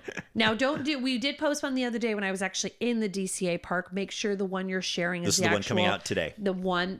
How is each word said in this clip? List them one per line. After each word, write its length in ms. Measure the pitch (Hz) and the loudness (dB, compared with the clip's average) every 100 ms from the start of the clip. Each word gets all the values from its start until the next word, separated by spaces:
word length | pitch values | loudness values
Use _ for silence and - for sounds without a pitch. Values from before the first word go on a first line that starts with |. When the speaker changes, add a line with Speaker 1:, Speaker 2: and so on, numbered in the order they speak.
| - - - - | -4 -10 -4 2
Speaker 1:
Now, 180 | 220 | 2
don't 300 | 220 269 320 | 4 2 0
do, 160 | 269 277 | 0 0
we 180 | 262 247 | 0 0
did 220 | 277 285 | -2 0
post 240 | 302 294 | 0 0
one 100 | 285 | 0
the 120 | 262 247 | 0 0
other 120 | 226 | 0
day 160 | 226 | 0
when 100 | 208 | 0
I 60 | 190 | 0
was 140 | 190 | 0
actually 300 | 190 - 190 - | -2 -4 -6 -2
in 200 | 233 226 | 0 2
the 80 | 214 | 0
D 160 | 190 185 | 0 -2
C 200 | - 180 | 0 0
A 100 | 170 | 0
park. 340 | - 180 180 | -2 -2 -2
Make 180 | 190 185 | -4 -4
sure 240 | - 214 196 | -2 -2 0
the 100 | 190 | 0
one 220 | 190 190 | -2 -2
you're 120 | 185 | -2
sharing 400 | 180 - 175 175 | -2 0 0 0
is 40 | 175 | 0
Speaker 2:
This 60 | - | 2
is 60 | |
Speaker 1:
the 60 | 170 | 4
Speaker 2:
the 60 | 202 | 2
one 80 | |
coming 220 | 196 190 180 | 2 2 4
Speaker 1:
actual, 100 | 101 | 2
Speaker 2:
out 100 | - | 0
today. 280 | 95 80 - | 0 0 0
Speaker 1:
the 160 | 202 | -2
one 440 | 185 185 175 180 190 | 0 2 2 0 -4